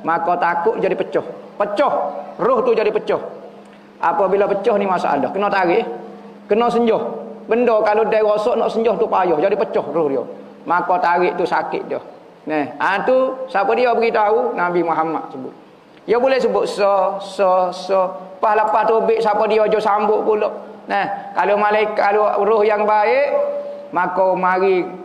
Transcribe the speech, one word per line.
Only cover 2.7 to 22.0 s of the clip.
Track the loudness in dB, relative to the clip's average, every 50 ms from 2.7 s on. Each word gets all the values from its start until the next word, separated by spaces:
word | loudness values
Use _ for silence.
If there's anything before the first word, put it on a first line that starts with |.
| 2
jadi | 2 0 0
pecah. | 0 -2 -2 -2 -4 -4 -4 -10 -14 -16 -18 -20 -20 -20 -20 -20 -20 -20 -20 -20 -10 -4
Apabila | -2 -2 0 2 0 2 2 2 2
pecah | 2 0 0 0 0 0
ni | 2 0
masalah, | 0 0 0 0 0 0 0 -2 -2
kena | -2 -2 -2 0
tarik, | 2 2 2 2 2 0 0 -2 -8 -10 -12 -16 -16 -18 -18 -20 -20 -20 -4
kena | 0 0 2 2 2
senjuh. | 2 2 2 2 2 0 -2 -4 -8 -10 -12 -14 -14 -14 -4 -2
Benda | 0 2 2 2 2 2
kalau | 2 2 2 2 2
dia | 2 2 2
rosak | 2 2 2 2 0 0 0
nak | 0 0 0
senjuh | 0 0 0 0 2 0
tu | 0 0
payah, | 2 0 2 2 2 2
jadi | 2 0 2
pecah | 0 -2 -2 -2 -4 -4 -2
roh | -2 0 0
dia. | 0 0 -2 -4 -6 -12 -16 -18 -20 -20 -16 -4 -2
Maka | -2 -2 2 0 0 0
tarik | 2 2 2 2 2 0 0 -2
tu | -2 0
sakit | 0 -2 -2 -2 -6 -8 -6 -6
dia. | -8 -8 -8 -12 -20 -20 -20 -20 -20 -16 -8
Nah, | -4 -2 -2 -2 -4 -4 -2
ha, | -2 0 0 0 0
tu | 2 2 2 2 0 -2 -6 -10 -4
siapa | -2 0 0 2 2
dia | 2 2 2
beritahu? | 2 2 0 0 2 2 2 2 2 2 0 -2 -2
Nabi | -2 -2 0 0 0 0
Muhammad | 0 0 0 0 -2 -4 -6 -8 -8
sebut. | -12 -12 -12 -14 -14 -18 -20 -20 -20 -20 -20 -20 -20 -16 -2 0
Dia | 0
boleh | 2 4 2 2 2
sebut | 2 0 0 0 -2 -2
so, | -2 0 2 2 4 2 2 0 -2 -6
so, | -10 -10 -2 0 2 4 4 4 2 0
so. | -4 -8 -4 0 0 2 0 0 -4 -10 -14 -16 -6 -2
Pas | 0 2 2
lepas | 2 2 2 2 2 2 2
tu, | 2 2 2 2 2 2
siapa | 2 0 2 2 2 2
dia | 2 2 2 2
je | 2 2
sambut | 2 2 0 2 2 2 0 2 2
pula. | 0 0 0 0 -4 -4 -8 -14 -16 -18 -18 -8 -4
Nah, | -2 -2 -2 -2 -4 -8 -10 -6 -2
kalau | 0 2 2 2 2
malaikat, | 2 2 2 2 0 0 0
kalau | 0